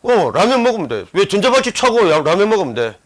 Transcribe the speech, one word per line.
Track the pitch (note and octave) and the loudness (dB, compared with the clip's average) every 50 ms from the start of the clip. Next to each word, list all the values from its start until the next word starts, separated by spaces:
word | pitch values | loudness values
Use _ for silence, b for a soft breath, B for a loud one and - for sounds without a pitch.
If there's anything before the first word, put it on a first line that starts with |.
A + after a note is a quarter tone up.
어, | - B3 B3 G#3+ D#3+ A#2+ | 0 2 2 2 2 0
라면 | G2+ D3 G3 A#3 C4+ B3 | 0 0 0 2 2 2
먹으면 | A#3 B3+ A3+ A3 E3 A#2 | 0 0 -2 -2 -6 -6
돼. | A#2 G#2 F2 - | -6 -8 -8 -4
왜 | - F3+ G3+ G3+ | -2 -2 0 0
전자발찌 | F#3 G3+ F#3+ B3+ A#3+ C4 C4 B3 | 0 0 2 2 2 0 0 -2
차고 | - - - B3 A3+ A#3 G#3+ F3 | -4 -2 -2 0 2 2 2 2
야, | D3+ D#3 | 2 0
라면 | C#3+ D3+ E3+ F#3+ G3+ G#3+ | 2 0 0 2 2 0
먹으면 | A3 G#3 F3+ C3 A2+ | 0 -2 -2 -4 -4
돼. | A#2 A#2 A2+ G#2+ _ _ | -4 -4 -6 -6 _ _